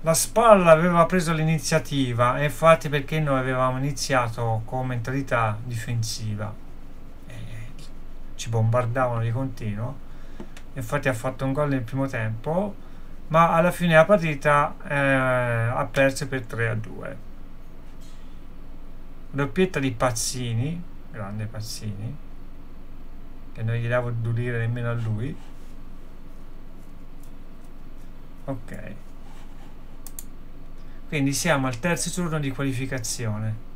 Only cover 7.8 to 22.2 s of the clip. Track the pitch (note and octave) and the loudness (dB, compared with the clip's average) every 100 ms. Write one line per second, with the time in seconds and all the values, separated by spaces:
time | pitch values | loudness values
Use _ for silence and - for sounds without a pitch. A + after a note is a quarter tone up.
7.8 | - - - - - - - A2+ A2 B2 | -10 -8 -8 -8 -8 -8 -2 2 4 4
8.8 | A#2 C3 B2+ A#2 A2+ A#2+ C3+ - A2 G2+ | 2 2 2 2 0 0 -2 -2 -4 -2
9.8 | A2+ - - - - - - - - C#3 | -4 -6 -10 -10 -8 -8 -10 -10 -10 -8
10.8 | A2+ D3 C#3 A#2 C3+ - C3+ C3+ D3 C3+ | -2 0 0 0 -4 -2 0 2 2 2
11.8 | A2+ C3+ C3+ B2+ A2 A2 D3 E3+ G3+ - | 0 -2 -2 -2 -2 -2 -2 0 -2 -6
12.8 | - - - - - D#3+ E3 E3 F3 F3 | -12 -10 -10 -10 2 6 6 6 4 4
13.8 | E3+ D#3+ D#3+ G3+ D#3+ C#3+ D3+ D3 D3+ - | 6 8 8 6 4 2 4 4 4 -2
14.8 | - C#3+ C#3 C3+ C3 B2+ A#2+ A#2 A2+ C#3 | -2 2 4 4 4 2 2 2 2 0
15.8 | C#3+ - C3+ C3+ C#3+ C3 A2+ A2+ A2+ A2 | 0 4 4 4 -4 -4 -4 -2 0 -2
16.8 | A2 - - - - - - - - - | -6 -8 -8 -10 -10 -10 -10 -10 -12 -12
17.8 | - - - - - - - - - - | -12 -10 -10 -10 -10 -10 -10 -10 -10 -10
18.8 | - - - - - C#3 C#3 - F#3 D#3 | -10 -10 -10 -10 -6 -2 0 2 2 4
19.8 | C3+ A2+ C3 - - B2 B2 A2+ C#3 E3+ | 0 2 0 2 -2 -2 -2 0 -2 -4
20.8 | - - - A2+ G2 G#2+ G#2+ A2 A2 - | -8 -10 -10 -8 -8 -6 -6 -6 -8 -6
21.8 | G#2+ G#2 A#2 D3 | -8 -6 -6 -6